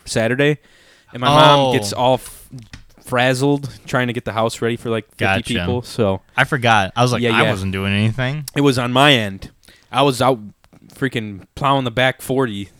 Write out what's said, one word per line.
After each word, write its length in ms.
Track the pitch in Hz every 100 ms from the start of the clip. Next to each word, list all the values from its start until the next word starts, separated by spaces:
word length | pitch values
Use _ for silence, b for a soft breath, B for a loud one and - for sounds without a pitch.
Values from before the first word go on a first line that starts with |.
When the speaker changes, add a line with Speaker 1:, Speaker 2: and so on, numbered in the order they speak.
Speaker 1:
Saturday. 540 | - 117 113 127 147 147 b b b b b
And 80 | 123
my 80 | 127
mom 320 | 151 147 143
Speaker 2:
Oh. 120 | 131
Speaker 1:
gets 200 | 123 101
all 220 | 120 123
f-, 340 | 127 - - - 131 - - - _
frazzled 680 | - 123 127 127 143 143 131 - -
trying 220 | 127 123
to 40 |
get 120 | 120
the 80 | 110
house 280 | 107 113 -
ready 160 | 117 120
for, 140 | 120
like, 160 | 113 -
fifty 180 | -
Speaker 2:
Gotcha. 180 | 101 98 -
Speaker 1:
people. 280 | 110 90 123
So 380 | - - 101 95 - -
Speaker 2:
I 80 |
forgot. 480 | 135 131 117 107 95 117
I 60 |
was 100 | 123
like, 100 | 117
Speaker 1:
Yeah, 120 | 117 113
Speaker 2:
"I 80 |
Speaker 1:
yeah. 60 | 110
Speaker 2:
wasn't 220 | 101 95
doing 200 | 95 98
anything." 500 | 101 110 110 127 151 135
Speaker 1:
It 60 | 143
was 180 | 143 127
on 140 | 120
my 200 | 127 147
end. 380 | 123 104 95 - _ b b b
I 100 | 123
was 180 | 143 120
out 200 | 127 120 104 - _ _ -
freaking 540 | - 135 120 107 98 -
plowing 300 | - 135 139
the 60 | 123
back 280 | 113 127 -
forty 440 | - 131 127 101 98